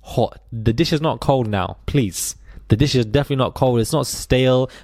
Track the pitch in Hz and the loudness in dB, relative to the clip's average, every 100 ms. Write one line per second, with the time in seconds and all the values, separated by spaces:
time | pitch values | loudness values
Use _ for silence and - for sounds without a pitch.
0 | - - 110 - - 113 110 117 165 156 | -6 -2 -2 -4 -12 -4 -2 0 0 0
1 | 156 117 - 135 110 101 87 - - 143 | -2 0 0 0 0 -2 -2 -6 -2 0
2 | 101 - - - - - - 110 147 127 | 0 -4 -10 -10 -20 -20 0 2 4 2
3 | 107 143 143 135 110 - 131 120 110 151 | 2 0 0 0 -2 0 2 2 0 -2
4 | 123 - - 127 131 127 131 - | -2 -8 -2 2 4 2 0 -6